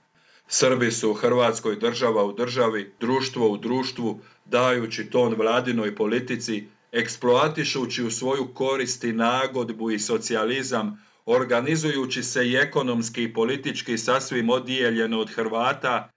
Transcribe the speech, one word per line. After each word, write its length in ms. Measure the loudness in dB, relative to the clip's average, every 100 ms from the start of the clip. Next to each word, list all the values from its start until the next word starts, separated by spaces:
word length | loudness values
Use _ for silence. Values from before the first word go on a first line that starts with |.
| _ _ _ _ _
„Srbi 420 | 2 2 4 2
su 240 | 0 -2
Hrvatskoj 640 | 0 2 4 4 2 -2 0
država 480 | -2 0 2 2
u 80 | 2
državi, 600 | 0 -2 2 2 0 -6 -6
društvo 480 | -2 0 -2 2 2
u 80 | 2
društvu, 640 | 0 -2 -2 -4 -6 -6 -12 _
dajući 680 | -2 2 4 2 -2 -6 -2
ton 240 | 2 2
vladinoj 640 | 2 2 2 2 0 -2 0
politici, 680 | 0 0 -2 -6 -4 -6 -6 _ _
eksploatišući 1080 | -4 -2 -2 4 4 4 0 -2 -2 -2 -2
u 80 | -4
svoju 380 | -2 -2 -2 -4
korist 500 | -2 -2 0 -2 -4
i 80 | -2
nagodbu 800 | 0 2 2 0 -2 -4 -4 -2
i 80 | -2
socijalizam, 1080 | 0 -2 0 0 0 0 -2 -2 -2 -6 -16 _ 0
organizujući 960 | 2 4 2 2 0 0 -2 -2 -4
se 260 | -4 0 2
i 80 | 2
ekonomski 680 | 2 0 0 0 -2 -4
i 100 | -4
politički 640 | 0 0 0 -4 -6 -4 -4
sasvim 520 | 0 0 0 -2 2
odijeljeno 680 | 0 0 0 2 2 0 0
od 100 | -2
Hrvata, 800 | -2 -2 0 0 0 -2 -2 -4